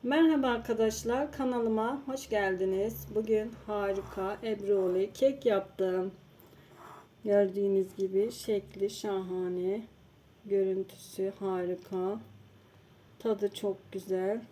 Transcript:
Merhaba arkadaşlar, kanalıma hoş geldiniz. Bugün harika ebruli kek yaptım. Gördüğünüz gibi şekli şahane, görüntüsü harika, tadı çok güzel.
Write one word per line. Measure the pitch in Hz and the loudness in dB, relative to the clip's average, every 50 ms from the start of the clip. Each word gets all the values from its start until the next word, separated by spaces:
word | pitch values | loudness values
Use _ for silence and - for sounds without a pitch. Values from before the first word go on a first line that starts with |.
| - | 0
Merhaba | 240 277 320 330 320 311 277 262 | 2 4 6 6 6 6 4 4
arkadaşlar, | 254 240 233 233 - 226 214 220 220 214 - - 226 240 262 294 285 | 2 0 0 0 -2 2 2 2 2 2 -2 -2 -2 0 0 -2 -2
kanalıma | - - 269 254 247 240 233 226 220 220 220 240 277 277 277 | -4 -2 -2 0 0 2 2 2 2 2 2 0 -2 -4 -4
hoş | 269 262 262 - - | -6 -6 -6 -4 0
geldiniz. | 220 208 202 190 185 180 190 190 190 190 202 226 226 - - - 208 | 0 2 2 2 2 2 0 0 2 0 0 -2 -4 -8 -12 -4 -2
Bugün | 214 220 220 220 214 214 240 226 - - | -2 2 2 2 2 2 -2 -8 -12 -6
harika | 220 208 208 202 196 196 196 190 - - 196 190 196 208 - 240 | -4 -2 -2 0 0 -2 -2 -4 -6 -6 -4 -4 -4 -4 -4 -4
ebruli | 226 214 202 202 196 208 196 185 180 180 185 190 - - | -4 -4 -2 2 2 2 4 4 2 2 2 0 -2 2
kek | - 269 277 277 277 - | 4 4 4 4 4 2
yaptım. | 240 208 190 190 - - - 190 185 185 185 185 196 - - - - - - - - - - - - - - - - - - - - _ - - | 2 2 2 0 -2 -2 -2 0 0 2 0 -2 -4 -6 -10 -20 -20 -20 -20 -20 -20 -20 -20 -20 -20 -20 -20 -20 -20 -20 -20 -20 -20 _ -8 0
Gördüğünüz | 214 202 202 202 190 185 202 202 196 196 196 185 190 - | 4 6 6 6 4 2 0 0 2 2 2 2 0 -2
gibi | - 190 190 190 190 208 233 | -4 -4 0 2 2 2 2
şekli | 240 - - - 214 196 196 - - 190 196 208 | -2 -6 -2 -2 -2 -2 -2 -6 -4 -4 -4 -2
şahane, | 202 - - 214 196 190 185 180 185 185 185 180 180 180 180 185 196 226 226 - - - - - - - _ - - _ - | -2 -4 -4 -2 -2 -2 -2 -4 -4 -2 -2 -2 -2 -2 -2 -2 -2 -4 -6 -12 -20 -20 -20 -20 -20 -20 _ -20 -20 _ -4
görüntüsü | 208 202 196 190 190 190 190 190 190 - - - - - - 190 196 196 - | 0 2 2 2 2 0 -2 -4 -6 -10 -20 -20 -12 -6 -4 -4 -4 -4 -4
harika, | 196 190 185 180 180 180 180 180 - - 190 185 185 190 208 220 - - - - - - - - - - - - - - - - - - - - | -4 -2 -2 0 -2 -2 -4 -4 -6 -6 -4 -2 -2 -2 -2 -4 -8 -16 -20 -20 -20 -20 -20 -20 -20 -20 -20 -20 -20 -20 -20 -20 -20 -20 -20 -4
tadı | - 226 214 202 208 202 202 | -2 -2 0 0 0 -2 -2
çok | - 208 202 190 190 - - | -2 -2 -2 -2 -4 -10 -12
güzel. | - 190 185 190 190 185 185 196 214 240 240 - | -12 -12 -4 -2 -2 0 0 0 -2 -2 -6 -12